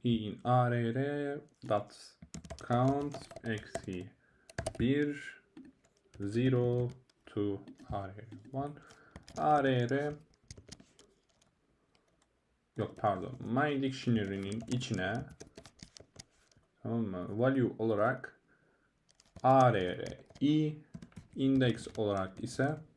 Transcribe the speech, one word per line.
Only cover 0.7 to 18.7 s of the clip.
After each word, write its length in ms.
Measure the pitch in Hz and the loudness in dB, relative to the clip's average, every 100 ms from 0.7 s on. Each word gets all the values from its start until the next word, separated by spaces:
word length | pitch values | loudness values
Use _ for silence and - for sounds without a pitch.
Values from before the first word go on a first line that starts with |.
R 220 | 120 117 | 2 0
R 460 | 117 143 147 143 143 - _ - | 0 -2 -2 -4 -6 -12 _ 0
dot 480 | 104 - - - _ - - - - - | 0 0 -16 -20 _ -16 -16 -14 -14 0
count 640 | 120 131 139 143 139 - - | 4 4 2 -4 -8 -14 -12
eksi 680 | 120 107 - - - 92 101 _ _ _ - - - - | -6 -6 -6 -10 -8 -8 -10 _ _ _ -14 -10 -10 -2
bir, 600 | 117 143 147 143 - - _ - - _ _ _ _ - | 2 2 0 -2 -10 -16 _ -20 -20 _ _ _ _ -8
zero 720 | 101 113 131 123 123 123 123 - _ _ - | -2 2 4 4 2 0 -2 -6 _ _ -8
to 360 | 110 101 98 - - - | -2 -2 -4 -10 -20 -8
A 180 | 104 95 | -6 -6
R 80 | 101 | -14
R 100 | - - - | -18 -18 -10
one. 220 | 131 143 147 - - - - - - | -8 -8 -10 -20 -20 -20 -20 -16 -2
A 260 | 151 147 | 2 4
R 260 | 135 127 120 | 4 2 2
R, 240 | 139 147 147 _ _ _ - - - - _ - _ _ _ _ _ _ _ _ _ _ _ _ _ _ _ _ - | 0 -2 -6 _ _ _ -20 -20 -20 -20 _ -20 _ _ _ _ _ _ _ _ _ _ _ _ _ _ _ _ -4
yok, 200 | 101 - | -4 0
pardon, 400 | 107 95 92 - | 0 0 -4 -8
My 420 | - 120 151 139 | -2 0 2 0
Dictionary'nin 840 | 135 131 - 113 98 98 98 110 - | -2 -2 2 2 2 -4 -4 -6 -4
içine, 580 | 127 - 101 92 120 - - - - - - - - - - - _ _ _ _ _ | -4 -2 -2 0 -2 -8 -16 -20 -20 -20 -20 -20 -20 -20 -20 -20 _ _ _ _ _
tamam 200 | 110 117 | -4 -2
mı? 380 | 107 90 87 104 | -2 -4 -6 2
Value 360 | 127 135 113 - | 2 4 0 2
olarak 600 | 113 104 113 135 - - _ _ _ | 0 2 2 0 -10 -18 _ _ _